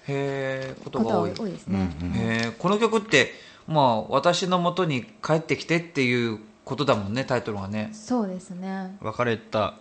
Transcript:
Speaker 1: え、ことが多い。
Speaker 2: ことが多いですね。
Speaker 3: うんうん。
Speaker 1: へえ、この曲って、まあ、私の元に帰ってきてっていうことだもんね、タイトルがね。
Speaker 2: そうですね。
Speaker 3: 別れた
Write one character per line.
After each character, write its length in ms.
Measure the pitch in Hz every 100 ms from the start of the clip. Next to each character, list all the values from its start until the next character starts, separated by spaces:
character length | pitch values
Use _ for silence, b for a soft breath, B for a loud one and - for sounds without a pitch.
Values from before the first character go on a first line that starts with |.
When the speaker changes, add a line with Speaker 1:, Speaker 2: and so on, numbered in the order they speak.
| -
Speaker 1:
え、 680 | 139 139 139 135 131 131 -
こ 60 | -
と 80 | 139
が 200 | 226 196
多 60 | 170
い。 40 |
Speaker 2:
こ 60 | 190
と 60 |
が 60 | 214
多 40 |
い 0 |
で 60 | 165
す 80 | -
ね。 300 | 98 90 76
Speaker 3:
う 40 |
ん 40 | 87
う 20 |
ん。 40 |
Speaker 1:
へ 280 | 117 113 113 117
え、 40 | 113
こ 100 | 175
の 100 | 214
曲 200 | 226 220
っ 20 |
て、 320 | 208 147 113 B B B B
ま 140 | 156
あ、 220 | 131 113
私 440 | 107 135 175 170 185
の 120 | 180
元 260 | 175 175
に 200 | 175 131 - -
帰 120 | -
っ 60 | 156
て 160 | 156 139
き 80 |
て 140 | - 170
っ 20 |
て 220 | 170 143
い 240 | 127 123 117
う 120 | 107 - -
こ 120 | - 127
と 80 |
だ 100 | 139
も 140 | 113 101
ん 60 |
ね、 100 | 117
タ 140 | 135 123
イ 40 |
ト 100 | 113
ル 60 | 104
が 100 | 95
ね。 220 | 107 107
Speaker 2:
そ 300 | - - 247
う 60 | 202
で 100 | 185
す 100 | -
ね。 460 | 180 190 190 185 196
Speaker 3:
別 240 | 110 107
れ 120 | 123 110
た 380 | - 110 95 -